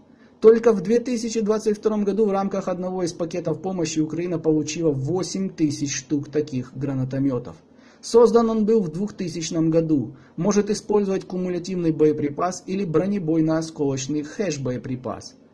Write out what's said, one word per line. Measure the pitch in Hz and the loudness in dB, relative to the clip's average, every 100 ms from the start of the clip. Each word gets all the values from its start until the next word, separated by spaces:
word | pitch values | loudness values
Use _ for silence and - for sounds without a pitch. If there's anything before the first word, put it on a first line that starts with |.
| - _ - _ | -20 _ -20 _
Только | 220 226 233 | 8 8 6
в | 202 | 2
две | 180 240 | 2 0
тысячи | 247 233 233 226 | 2 -4 -2 0
двадцать | 208 214 214 208 | 0 0 0 0
втором | 220 214 | 0 0
году | 202 196 214 | 0 2 2
в | |
рамках | 196 196 196 190 | 0 -2 -4 -4
одного | 180 185 185 | -4 -4 -2
из | 165 | -4
пакетов | - 165 175 165 156 | -4 -6 -4 -4 -4
помощи | 185 185 160 156 | -4 -2 -2 -2
Украина | 151 156 175 165 | -2 -2 -4 -2
получила | 160 156 147 170 165 | 2 2 0 -2 0
восемь | 135 135 185 165 190 190 | 0 -2 -2 -2 -4 -4
тысяч | - 156 135 143 | 0 0 0 -4
штук | - - 147 139 | -6 -4 -4 -2
таких | 151 147 127 120 135 | -4 -2 -6 -8 -6
гранатомётов. | 143 131 127 135 139 123 85 - _ - - - | -4 -4 -4 -2 0 -2 -6 -14 _ -20 -20 -18
Создан | - 233 226 233 226 | 2 6 6 6 4
он | 220 214 | 2 2
был | 226 | 2
в | 170 | 2
двухтысячном | 160 202 - 180 170 160 170 160 | -2 -6 -6 -8 -6 -4 0 2
году, | 165 160 147 107 - - - | 2 2 2 0 -8 -14 -2
может | 180 202 202 | 0 2 2
использовать | 208 - 208 196 190 185 | -2 0 0 0 -2 -4
кумулятивный | 185 180 175 175 185 165 | -6 -4 -4 -4 -2 0
боеприпас | 151 156 147 147 143 175 180 - | 4 2 2 -2 -2 -4 -4 -6
или | 190 185 | -4 0
бронебойно-осколочный | 156 185 202 156 165 160 160 160 - 139 135 139 151 | 0 0 -2 0 0 2 0 -4 -4 -2 -2 -4 -6
хэш-боеприпас. | 147 - 190 143 127 123 127 127 113 95 - - - | -6 -4 -4 -4 -4 -6 -6 -8 -8 -10 -14 -20 -20